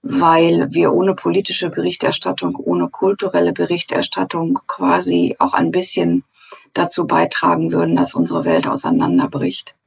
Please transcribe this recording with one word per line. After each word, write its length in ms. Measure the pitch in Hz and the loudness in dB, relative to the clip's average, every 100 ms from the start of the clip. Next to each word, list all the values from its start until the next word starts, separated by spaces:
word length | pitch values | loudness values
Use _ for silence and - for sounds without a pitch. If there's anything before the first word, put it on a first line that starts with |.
weil 720 | - 139 170 165 170 170 170 | -4 2 4 6 6 4 2
wir 200 | 170 160 | 2 2
ohne 200 | 175 190 | 4 2
politische 560 | 185 175 175 196 - 175 | 0 0 0 0 -4 -4
Berichterstattung, 840 | - 90 - - - 92 90 90 90 | -2 -4 -2 -2 -2 -4 -4 -4 -4
ohne 320 | - 87 87 | -2 0 -2
kulturelle 640 | - - 202 196 - 175 | 0 0 0 -2 2 0
Berichterstattung 1040 | - 170 175 - - 135 - 180 170 165 90 - | 0 -2 -2 -2 -4 -2 -4 -4 -2 -2 -2 -4
quasi 720 | - - 87 90 85 - - | -2 0 2 2 2 0 0
auch 140 | 95 | 0
ein 180 | - - | 2 0
bisschen 520 | 90 185 - 170 - - _ - - _ | 0 0 0 0 0 -4 _ -20 -20 _
dazu 320 | - 175 - 170 | -4 -2 -2 0
beitragen 680 | 165 165 - 170 160 165 | 0 0 0 0 0 0
würden, 240 | 165 165 165 | 0 0 2
dass 180 | - - | 0 0
unsere 300 | 165 170 - | -2 0 0
Welt 200 | 82 - | 0 0
auseinanderbricht. 1120 | - - - - - - 143 - - - _ | -4 0 0 2 2 0 -2 -4 -6 -14 _